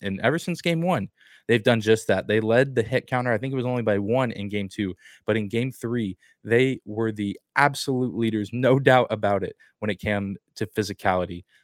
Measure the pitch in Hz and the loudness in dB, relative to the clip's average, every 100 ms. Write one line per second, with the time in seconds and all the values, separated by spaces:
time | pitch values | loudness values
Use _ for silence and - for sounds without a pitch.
0 | 101 95 117 160 - 170 175 165 175 160 | -8 -2 0 0 -4 -6 -2 -2 0 -2
1 | 98 _ _ - - 113 107 113 107 110 | -4 _ _ -10 0 2 4 2 4 2
2 | - 95 92 107 110 117 139 127 110 123 | 2 0 2 0 2 2 2 0 -2 -2
3 | - 127 123 110 131 131 123 123 113 104 | -2 -4 0 -2 -2 -4 -2 -2 0 0
4 | 101 123 127 104 101 104 98 - 98 90 | 0 0 0 -4 -6 -6 -6 -4 -6 -6
5 | - - - 110 104 117 127 - 117 120 | -16 -12 -2 -2 0 -2 -4 -4 -6 -4
6 | 104 95 _ _ 107 117 131 127 - 104 | -4 -8 _ _ 2 4 4 0 -8 -4
7 | 113 107 101 - _ - 143 139 - 131 | -4 -2 -6 -6 _ 2 2 2 -4 -2
8 | 127 90 113 110 101 120 127 135 135 127 | -2 -2 -2 -2 -4 0 2 4 6 6
9 | 120 110 104 101 95 - _ - 107 95 | 4 0 0 0 -2 -10 _ -10 -6 -4
10 | 107 104 98 95 _ - 107 - 101 101 | -2 -2 -2 -8 _ -8 -6 -4 -4 -2
11 | 101 92 90 87 - _ | 0 0 -2 -8 -14 _